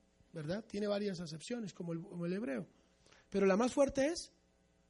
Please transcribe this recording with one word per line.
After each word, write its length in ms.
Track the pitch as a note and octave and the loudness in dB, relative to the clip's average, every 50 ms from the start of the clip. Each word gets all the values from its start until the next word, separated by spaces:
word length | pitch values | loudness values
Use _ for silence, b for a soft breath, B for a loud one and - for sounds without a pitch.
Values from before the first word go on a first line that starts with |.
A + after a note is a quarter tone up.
| _ _ _ _ _ _ | _ _ _ _ _ _
¿verdad? 320 | - E3 D3+ D3 F3+ G#3+ A3 | -12 -8 -6 -4 -4 -4 -4
Tiene 200 | - - G3+ G#3 | -4 -4 -2 0
varias 340 | G#3 G3+ G3+ G#3 G3+ F#3+ D#3+ | 0 2 0 0 -2 -2 -4
acepciones, 540 | F3+ D#3 D3+ D#3 - - A#3+ A#3+ A3+ F3+ - | -6 -8 -10 -10 -8 -6 -6 -6 -6 -8 -8
como 200 | - F#3 E3+ E3 | -8 -6 -4 -4
el, 80 | E3 | -4
como 260 | E3 G3+ F#3 F3 E3+ F3 | -6 -6 -6 -4 -2 -2
el 60 | F3+ | -2
hebreo. 340 | G3 A3+ C4+ C4+ A#3 F3 - b b b b b b b b b b b b | -2 -2 -4 -4 -4 -6 -8 b b b b b b b b b b b b
Pero 160 | - G3 G3 F#3+ | 0 4 6 6
la 100 | F#3+ G3 | 6 6
más 160 | A#3+ B3+ - | 4 4 4
fuerte 320 | - C#4 C4+ C#4 - C4 | 4 2 2 4 2 2
es, 260 | D4 F4 E4 - - - _ _ _ _ _ _ _ _ _ _ _ | 2 0 -2 -8 -12 -18 _ _ _ _ _ _ _ _ _ _ _